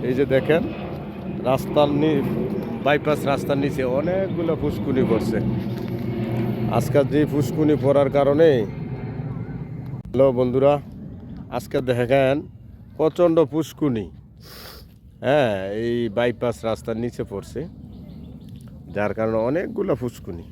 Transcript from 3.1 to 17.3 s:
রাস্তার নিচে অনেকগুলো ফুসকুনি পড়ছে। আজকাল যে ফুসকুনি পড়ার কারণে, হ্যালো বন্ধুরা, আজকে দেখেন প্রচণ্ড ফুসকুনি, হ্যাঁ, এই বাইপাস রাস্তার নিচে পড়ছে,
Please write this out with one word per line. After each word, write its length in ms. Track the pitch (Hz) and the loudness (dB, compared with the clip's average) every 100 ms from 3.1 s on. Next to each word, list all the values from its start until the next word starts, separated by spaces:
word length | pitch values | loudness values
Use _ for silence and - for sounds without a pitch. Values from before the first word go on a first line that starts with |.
| 147 131 | 0 0
রাস্তার 320 | 135 135 143 | -2 0 0
নিচে 260 | 139 131 | 0 0
অনেকগুলো 720 | 127 127 160 185 190 165 165 156 | 0 0 0 0 0 -2 -2 0
ফুসকুনি 480 | 147 - - 131 120 | 0 -2 0 2 4
পড়ছে। 280 | 113 110 107 - - - - - - - - - - - - - | 2 2 0 0 -2 -2 -6 -6 -6 -4 -4 -2 -2 -2 -2 0
আজকাল 320 | 117 - 147 | 0 2 2
যে 220 | 135 139 143 | 2 2 2
ফুসকুনি 500 | 139 143 156 151 151 | 2 0 2 2 4
পড়ার 280 | 131 143 139 | 4 4 4
কারণে, 560 | 135 139 143 165 131 101 - - - - - - - - - - - - - - | 4 2 6 6 6 2 -4 -8 -8 -8 -8 -8 -8 -8 -10 -10 -10 -10 -10 -6
হ্যালো 260 | 120 135 | 4 6
বন্ধুরা, 500 | 123 127 127 139 143 - - - - - - - | 6 2 4 4 4 -2 -14 -14 -14 -14 -14 -8
আজকে 300 | 123 - 143 | -8 -4 -2
দেখেন 600 | 127 120 120 139 131 143 - - - - - - | 0 0 4 4 6 2 -2 -16 -20 -20 -20 0
প্রচণ্ড 480 | 156 151 175 165 147 | 0 4 4 6 4
ফুসকুনি, 680 | 147 147 - 151 117 87 - - - - - - - - - - - | 2 -4 -2 0 0 -4 -12 -20 -20 -20 -18 -18 -18 -20 -20 -20 -6
হ্যাঁ, 520 | 117 147 123 98 95 | 2 4 4 0 -2
এই 380 | 104 117 120 117 | -4 -2 0 0
বাইপাস 560 | 104 120 113 123 113 113 | 2 0 2 -2 -2 -2
রাস্তার 320 | 107 - 113 | -4 -4 -4
নিচে 260 | 120 - | -4 -6
পড়ছে, 440 | 120 | -8